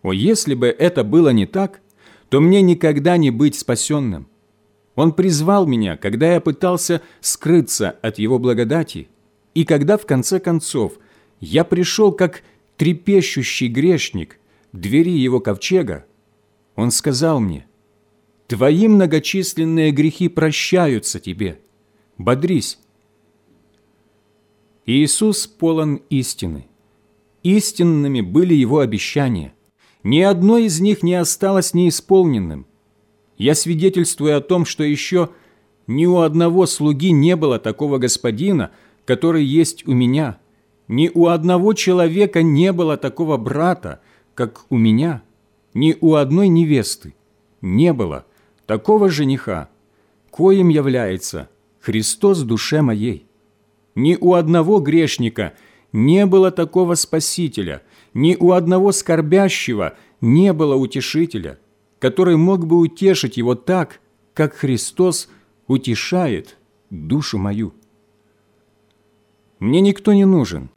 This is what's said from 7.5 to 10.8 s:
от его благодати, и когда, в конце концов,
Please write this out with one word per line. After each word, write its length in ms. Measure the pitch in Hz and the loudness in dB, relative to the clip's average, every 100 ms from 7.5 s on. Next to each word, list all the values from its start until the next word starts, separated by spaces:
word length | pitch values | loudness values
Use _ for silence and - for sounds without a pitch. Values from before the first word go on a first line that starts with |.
| 165 123 - 98 | 2 2 -4 -6
от 300 | - 110 107 | -4 -8 -4
его 180 | 107 127 | -2 0
благодати, 680 | 123 117 113 160 156 87 69 _ _ _ _ | 0 0 0 -2 -4 -12 -18 _ _ _ _
и 100 | 165 | -4
когда, 320 | 160 151 147 208 | 0 0 2 -2
в 100 | - | 0
конце 320 | 135 - 185 | -2 -2 -4
концов, 600 | 180 165 - 143 | -2 -4 -2 -4